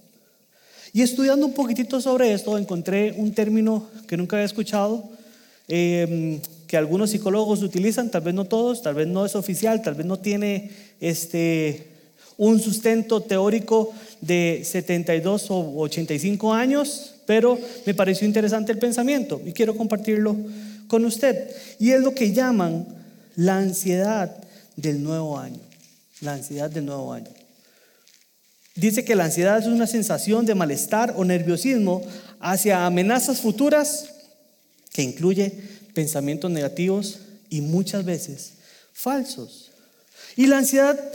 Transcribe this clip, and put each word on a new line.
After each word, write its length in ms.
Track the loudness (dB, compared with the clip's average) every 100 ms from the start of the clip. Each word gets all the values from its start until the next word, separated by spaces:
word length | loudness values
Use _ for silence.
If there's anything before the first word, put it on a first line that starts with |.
| _ _ _ _ _ _ _ -20 -4
Y 80 | 2
estudiando 460 | 2 2 4 4 2
un 60 |
poquitito 460 | 0 -2 -2 -2 -2
sobre 320 | 0 2 4
esto, 260 | 2 -2 -2
encontré 540 | -2 -4 -2 0 0 0
un 160 | -2
término 560 | 0 2 2 2 0 -4 -16 -8
que 100 | -4
nunca 200 | -2 -2
había 80 | -2
escuchado, 640 | -4 -2 0 0 -2 -8 -20 -20 -20 _ _ -4
em, 720 | 0 2 2 0 -2 -2 -4 -10 -16 -2
que 100 | 0
algunos 320 | 2 0 0
psicólogos 540 | 0 0 0 2 0
utilizan, 480 | 0 0 0 0 -2
tal 100 | -2
vez 140 | -2 -2
no 100 | 0
todos, 380 | 0 0 -2
tal 100 | -2
vez 140 | -2 0
no 180 | 0 -2
es 100 | -2
oficial, 460 | -4 -2 0 0
tal 140 | -2 -4
vez 100 | -4
no 140 | -4
tiene, 520 | -2 -2 0 -2 -6 -18 -20 -6
este, 960 | -4 -4 -4 0 0 2 0 -4 -12 -20 _ _ -14 2
un 220 | 4 6
sustento 600 | 4 0 2 2 2 -2
teórico 720 | 0 2 2 2 2 2 2 -6 -20 -10
de 420 | 0 2 2 0 -2
setenta 500 | -4 -2 -2 0 0
y 60 |
dos 280 | 0 -2 0
o 280 | -2 -2 -4
ochenta 360 | -4 -2 -4
y 60 | -2
cinco 340 | -2 0 2
años, 640 | 2 2 2 0 -6 -14 -12 2
pero 340 | 4 4 2 -4 -8 -4
me 80 |
pareció 340 | 0 2 2 2
interesante 440 | 2 2 0 -2
el 80 | 0
pensamiento 640 | 0 0 0 0 -2 -6 -6
y 80 |
quiero 220 | -2 0 0
compartirlo 600 | -2 -2 0 0 2 -2 -6 -12 -16 -14 0
con 180 | 2 2
usted. 440 | 2 0 0 -6 -14 -14 0
Y 120 | 4
es 100 | 6
lo 120 | 4
que 200 | 2 0
llaman 540 | 2 2 2 2 -2 -6 -16 -20 -20 _ 0
la 220 | 2 2
ansiedad 760 | 0 -2 0 0 0 0 -4 -8 -20 -20 -18 -6
del 260 | -4 -2
nuevo 340 | -2 -4 -4 -6
año, 220 | -10 -14 -18 -20 _ _ _ -12
la 120 | -8
ansiedad 360 | -8 -8 -6 -6
del 160 | -6 -6
nuevo 280 | -6 -8
año. 160 | -10 -14 -20 _ _ _ _ _ _ _ _ _ _ _ _ _ -2
Dice 300 | 0 0 2
que 100 | 2
la 100 | 2
ansiedad 320 | 2 2 2
es 100 | 2
una 200 | 2 2
sensación 580 | 0 -2 -2 0 2 2
de 100 | 2
malestar 580 | 0 -2 -2 0 0 0
o 80 |
nerviosismo 800 | 2 2 0 0 0 2 2 0 -4 -14 -18 -8
hacia 440 | -4 0 2 4 2
amenazas 540 | 2 2 2 0 0
futuras 720 | 0 2 4 4 2 -4 -10 -18 -20 _ _ _ _ _ -10
que 100 | -4
incluye 500 | -4 0 0 2 0 -4 -18 -20 -8
pensamientos 580 | -4 -2 -2 -4 -4 -2
negativos 680 | -2 -2 -2 -2 0 -4 -10 -20 -20 -8
y 120 | -4
muchas 420 | 0 0 0 -4
veces 500 | -4 -6 -6 -14 -16 _ _ -20 _
falsos. 800 | -8 -4 -4 -4 -10 -14 -18 -20 _ _ _ _ -20 -8 4
Y 120 | 6
la 100 | 6
ansiedad 420 | 4 4 4 2 -4